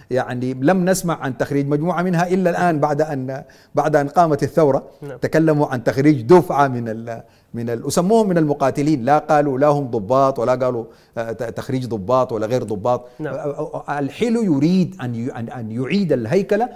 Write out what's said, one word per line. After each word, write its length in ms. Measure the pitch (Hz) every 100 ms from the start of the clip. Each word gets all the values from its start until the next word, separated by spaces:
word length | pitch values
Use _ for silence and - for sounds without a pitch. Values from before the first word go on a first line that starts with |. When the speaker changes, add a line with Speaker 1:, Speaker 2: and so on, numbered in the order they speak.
| -
Speaker 1:
يعني 400 | 123 120 123 127
لم 320 | 127 143 190 180
نسمع 280 | 185 170 147
عن 180 | 135 123
تخريج 300 | 135 139 139
مجموعة 340 | 147 170 165
منها 260 | 180 170 180
إلا 220 | 190 180
الآن 300 | 175 175 156
بعد 220 | 147 143
أن، 420 | 156 139 131 135 - - _ 143
بعد 200 | 151 151
أن 120 | 143
قامت 360 | 180 165 143
الثورة. 400 | 139 - 151 131 - -
Speaker 2:
نعم. 160 | 143 127
Speaker 1:
تكلموا 500 | 131 131 160 147 151
عن 160 | 127
تخريج 380 | 127 120 147 143
دفعة 460 | 113 180 180 143 139
من 220 | 123 117
ال-، 340 | 110 117 117 - _ _
من 160 | 117 120
ال-، 160 | 117 143
وسموهم 440 | 175 175 226 202
من 80 | 175
المقاتلين، 680 | 151 143 135 143 143 147 120
لا 120 | 151
قالوا 420 | 151 151 147 127
لا 80 | 147
هم 200 | 143 135
ضباط 520 | 117 98 131 135 131
ولا 160 | 117 127
قالوا، 300 | 127 120 113 - _ 117
آه، 140 | 113
ت-، 120 | 113
تخريج 420 | 117 117 - 131 120
ضباط 460 | 110 92 131 127
ولا 160 | 110 107
غير 160 | 127
ضباط. 420 | 110 107 123 123 - -
Speaker 2:
نعم. 140 | 151
Speaker 1:
آه، 40 | 135
آه، 460 | 151 139 156 139 -
آه، 100 | 147
الحلو 420 | 139 - 240 233
يريد 540 | 202 135 156 185 160 -
أن 140 | 123 117
ي-، 160 | 123
أن، 180 | 123 117
أن 220 | 127 110
يعيد 400 | 113 131 196 180
الهيكلة 560 | 127 113 185 196 208 240